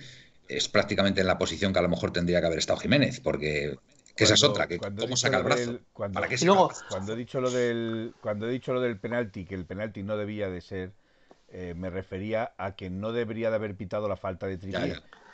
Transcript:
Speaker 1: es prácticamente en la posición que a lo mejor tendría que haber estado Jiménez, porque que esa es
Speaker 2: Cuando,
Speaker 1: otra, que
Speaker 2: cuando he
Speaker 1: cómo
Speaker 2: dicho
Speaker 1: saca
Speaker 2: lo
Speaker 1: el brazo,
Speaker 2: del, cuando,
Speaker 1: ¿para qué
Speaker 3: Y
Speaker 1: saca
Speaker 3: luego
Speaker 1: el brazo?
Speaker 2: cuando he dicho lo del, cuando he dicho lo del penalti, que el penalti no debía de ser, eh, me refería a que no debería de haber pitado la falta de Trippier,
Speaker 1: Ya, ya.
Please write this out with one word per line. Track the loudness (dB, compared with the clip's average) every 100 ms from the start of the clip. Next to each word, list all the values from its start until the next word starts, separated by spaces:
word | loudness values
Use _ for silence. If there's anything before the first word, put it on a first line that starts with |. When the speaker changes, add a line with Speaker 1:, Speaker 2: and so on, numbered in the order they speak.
| -12 -20 -20 _ -6
Speaker 1:
es | -4 0
prácticamente | 2 2 4 2 4
en | 2
la | 2
posición | 0 0 2
que | 4
a |
lo | 2
mejor | 2 0
tendría | 0 2 4
que | 2
haber | 2
estado | 0 0
Jiménez, | 4 4 4 0
porque | -2 -2 0 -2 -2 -6 _ _ _
que | 2
esa | 6
es | 8
Speaker 2:
Cuando, | 6
Speaker 1:
otra, | 4 0
que | -2
Speaker 2:
cuando | -4 -4
he |
Speaker 1:
cómo | -2
Speaker 2:
dicho | 0 2
Speaker 1:
saca | 4
Speaker 2:
lo |
Speaker 1:
el |
brazo, | 4 2 0
Speaker 2:
del, | -6 _
cuando, | -8 -4
Speaker 1:
¿para | -2 -2
qué |
Speaker 3:
Y | 2
Speaker 1:
saca | 6
Speaker 3:
luego | 8
Speaker 1:
el | 6
brazo? | 2 -6
Speaker 2:
cuando | -6 -4
he | -6
dicho | -4 -2
lo | 0
del, | 2 2 0 -2 -4 -6 -8
cuando | -4 -2 -2
he |
dicho | -4 -2
lo | 0
del | 0 -2
penalti, | -4 -2 -4 -6
que | -8
el | -8 -6
penalti | -6 -6 -6
no | -4 -2
debía | -2 -2 -4
de | -4
ser, | -8 -8 -8 -12 _ _ _ -20 _
eh, | -12 -8 -6
me | -6
refería | -6 -6 -6 -2 -2 -4 -6
a | -8 -8
que | -8
no | -6 -2
debería | -2 -2 -2 0
de | 0
haber | -2
pitado | -6 -4 -2 -2
la | -2
falta | -4 -4 -4
de | -6
Trippier, | -4 -2 -2
Speaker 1:
Ya, | -4
ya. | -12 -20 -16